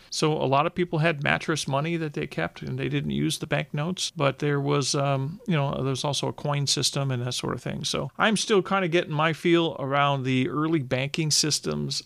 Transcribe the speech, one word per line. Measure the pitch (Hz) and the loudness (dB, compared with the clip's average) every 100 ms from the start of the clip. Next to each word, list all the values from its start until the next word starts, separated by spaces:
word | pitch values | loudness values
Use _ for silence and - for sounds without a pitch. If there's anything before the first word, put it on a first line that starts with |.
| - | -10
so | - 156 | 0 0
a | 151 139 | 2 4
lot | 135 165 | 4 2
of | - | 0
people | 175 160 | -2 2
had | 165 147 | 0 2
mattress | 143 160 - 151 - | 0 0 0 -2 0
money | 139 156 170 | 0 0 -2
that | 156 | -4
they | 151 147 | -6 -6
kept | - 170 - | -4 -4 -4
and | 147 131 | -8 -4
they | 135 | -2
didn't | 143 147 | -2 0
use | 139 151 - | 0 0 -2
the | 156 | -2
banknotes, | 147 156 147 160 185 - 165 | -2 -2 -4 -4 -4 -6 0
but | 139 127 | 0 0
there | 147 143 | 0 0
was, | 143 143 127 | 2 2 2
um, | 151 139 135 135 196 - | 0 2 0 -2 -6 -2
you | 160 | 0
know, | 139 | 0
there | 139 135 | -2 -2
was | 127 147 | -2 -2
also | 135 135 | -2 -4
a | |
coin | - 147 143 135 | -4 -2 0 0
system | - 135 147 135 | 0 0 0 -2
and | 123 123 | -2 -2
that | |
sort | 123 - - | -4 -4 -4
of | |
thing. | - - | -6 -6
So | 139 143 143 - | -4 -4 -6 0
I'm | 208 208 | 2 2
still | - 202 | 4 2
kinda | 175 196 180 | 4 0 2
getting | 170 - | 2 2
my | 151 160 | 0 0
feel | 151 175 170 165 135 | 2 4 4 4 -2
around | 135 143 143 139 | 0 2 4 2
the | 131 127 131 | 2 2 2
early | 151 160 165 | 0 2 0
banking | 127 127 139 156 156 | 0 -2 -2 -2 0
systems | - 156 - 151 147 143 139 | 2 2 0 -2 -4 -4 -6